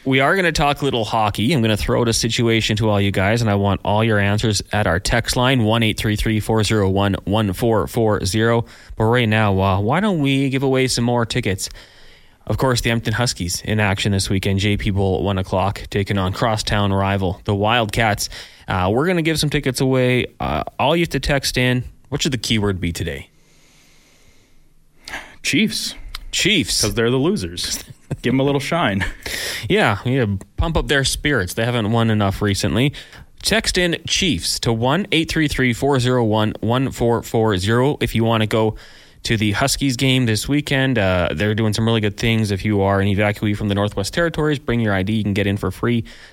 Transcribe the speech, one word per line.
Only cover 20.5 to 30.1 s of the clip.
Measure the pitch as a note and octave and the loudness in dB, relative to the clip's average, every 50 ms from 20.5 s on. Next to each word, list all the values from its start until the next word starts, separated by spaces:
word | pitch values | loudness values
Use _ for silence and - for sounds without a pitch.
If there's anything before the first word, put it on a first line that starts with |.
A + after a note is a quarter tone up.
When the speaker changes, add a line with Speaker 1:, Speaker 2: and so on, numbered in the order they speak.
| D2+ C#2 - - - - | -2 -4 -4 -6 -4 -2
Speaker 1:
all | A2+ C#3 E3 | 0 2 2
you | F3 | 2
have | E3 D#3+ | 0 -2
to | - C3+ | -2 -4
text | - - D3 C#3 - - - | -2 0 0 0 0 -2 -2
in, | B2+ B2+ B2+ B2 B2+ A#2+ - - - - - | 0 2 2 0 0 -2 -6 -12 -18 -14 -8
what | - - | -6 -4
should | - C#3+ | -2 -2
the | C3 | -4
keyword | A#2 - - A2+ A2 G2+ G2+ F#2+ E2+ | -4 -2 0 0 2 2 0 -2 -2
be | F2 F2 E2+ | -2 -4 -4
today? | - - D#2+ C#2+ C2+ - - _ _ _ _ _ - - _ _ _ - _ - - _ _ _ _ - - - - - _ - - - - _ - _ _ _ - - - - - - - - - - | -4 -6 -6 -8 -10 -12 -16 _ _ _ _ _ -20 -20 _ _ _ -20 _ -20 -20 _ _ _ _ -20 -20 -20 -20 -20 _ -20 -20 -20 -20 _ -20 _ _ _ -20 -18 -16 -14 -14 -16 -16 -16 -10 -6
Speaker 2:
Chiefs. | - - G3 A3 - - - - - - - - - - - - - | -2 0 0 0 0 -2 -4 -8 -8 -10 -12 -14 -14 -12 -14 -12 -6
Speaker 1:
Chiefs. | - - - F#3 G#3+ D#3+ A2 - - - | -4 -2 0 2 2 0 0 0 -2 -2
Speaker 2:
'Cause | - G#2+ G#2 | -2 -2 0
they're | A#2 A2+ A#2+ | 0 0 2
the | B2+ | 2
losers. | C3 C3+ F3 G#3+ - F#2 E2+ F2 F2 - - - - - - - - | 2 0 0 0 -2 -4 -6 -8 -8 -8 -6 -8 -8 -10 -14 -20 -16
<laughs> | - - - - | -12 -10 -8 -4
Give | - B2 B2 | -2 0 0
'em | C3+ | 2
a | C3+ | 2
little | C#3+ C#3 C#3+ | 2 0 0
shine. | C#3 - - E3 D#3+ A2 G2 G2 F#2 - - - - - - - - - - - - G2+ | -2 -2 -2 0 0 0 0 0 -2 -4 -6 -8 -10 -10 -8 -8 -8 -8 -8 -6 -4 0
Speaker 1:
Yeah, | F3+ A3 F3+ B2 G2+ - - | 2 2 2 2 2 0 -2
yeah, | B2 | -2